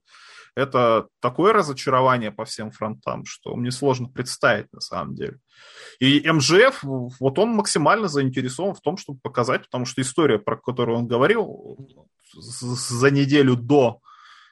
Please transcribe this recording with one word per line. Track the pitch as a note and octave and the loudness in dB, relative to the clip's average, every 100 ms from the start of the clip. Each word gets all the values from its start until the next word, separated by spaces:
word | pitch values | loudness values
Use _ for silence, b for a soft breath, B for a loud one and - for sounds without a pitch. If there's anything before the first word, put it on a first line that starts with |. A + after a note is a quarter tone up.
| _ B B B B - | _ B B B B -4
это | C3+ C3 A#2 A2+ - _ | 0 2 4 2 0 _
такое | B2 B2+ F#3+ | -4 2 2
разочарование | A3 D3+ B2+ C#3+ C3 C3 B2 G#2+ | 4 0 -4 0 2 4 2 -2
по | G#2 | -8
всем | A2 - G#2+ | -10 -10 -12
фронтам, | - G#2+ - - A#2+ | -8 -10 -8 -10 -10
что | - - - - | -10 -14 -10 -6
мне | B2 | -6
сложно | B2+ C#3+ B2 A#2+ | -2 0 0 -4
представить | - B2+ - C#3 G#2 - | -10 -10 0 0 0 -4
на | - | -14
самом | - F2+ C#2+ - | -12 -10 -8 -8
деле. | - - _ B B B B B | -10 -12 _ B B B B B
И | C3 D3 D#3 | 2 4 2
М | D#3+ | 2
Ж | C3 F3+ C4 | 4 6 4
Ф, | C4 | 2
вот | C#3 C3 B2 - C3+ C3+ | -6 -8 -8 -4 -2 0
он | A3+ | 0
максимально | A3 G3+ F3 D3+ G#3 G3 | 0 0 0 2 2 0
заинтересован | C#3+ C3+ C3 B2+ C3 F#3+ | -2 -2 -2 -6 -6 -6
в | E3 | -6
том, | D3 F#3+ | -6 -8
чтобы | - C3 | -10 -14
показать, | - B2 A#2 F3 | -6 -4 -2 -2
потому | - B2+ B2 | -4 -8 -6
что | - | -6
история, | B2+ - D3 G#2+ | -4 2 2 2
про | A2+ A#2 | -2 -6
которую | - B2 A2+ A#2 | -4 -4 -2 -2
он | A#2 | -2
говорил | A#2+ D3+ A#3 F3 B1 A#2+ B2+ C3+ _ _ _ _ | 2 2 2 -4 -10 -18 -20 -20 _ _ _ _
з-, | D#2 F#2+ B2 B2 B2 | -20 -16 -10 -8 -6
за | - B2 C#3 | -6 2 2
неделю | C#3 C3+ D3 C3+ B2 | 4 4 4 6 4
до | A#2+ D3 A#2 - B B B B B | 2 4 4 0 B B B B B